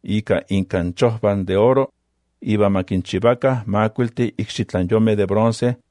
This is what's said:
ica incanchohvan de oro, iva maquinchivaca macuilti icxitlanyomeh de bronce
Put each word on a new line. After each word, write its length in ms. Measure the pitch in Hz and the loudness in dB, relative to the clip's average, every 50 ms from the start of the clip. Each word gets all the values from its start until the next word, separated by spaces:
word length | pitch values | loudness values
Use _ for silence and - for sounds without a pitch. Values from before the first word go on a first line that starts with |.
ica 400 | - - 101 107 107 - 101 - - _ | -6 -4 -4 -4 0 0 -2 -2 -2 _
incanchohvan 960 | 95 98 92 - - 92 87 87 87 - 131 117 110 110 - 104 101 98 92 | -2 -2 -2 -2 -2 -4 -4 -4 -2 0 0 0 0 0 -2 0 0 0 -2
de 100 | 90 92 | -2 0
oro, 280 | 98 107 123 131 135 135 - _ _ _ _ _ _ _ _ _ _ | 2 4 4 4 2 0 -2 _ _ _ _ _ _ _ _ _ _
iva 280 | - - 107 104 104 101 | -4 -2 2 2 2 2
maquinchivaca 920 | 98 95 92 - 98 92 87 - - - 101 117 123 120 - 131 131 120 104 | 2 0 -2 -2 -4 -4 -4 -2 -4 0 2 2 2 2 0 0 0 0 -4
macuilti 680 | 110 98 104 107 110 - - 123 117 _ - 120 107 - | -2 0 0 0 0 0 -2 -4 -2 _ -4 -4 -4 -2
icxitlanyomeh 800 | - 107 - - - 104 - - 92 90 90 113 107 110 113 107 | -6 -8 -6 -6 -8 -6 -4 -2 -4 -2 0 2 2 2 2 2
de 100 | 101 101 | 2 0
bronce 500 | 92 98 107 110 113 113 - 120 123 123 - _ _ | 0 2 2 2 0 0 0 -2 -2 -2 -4 _ _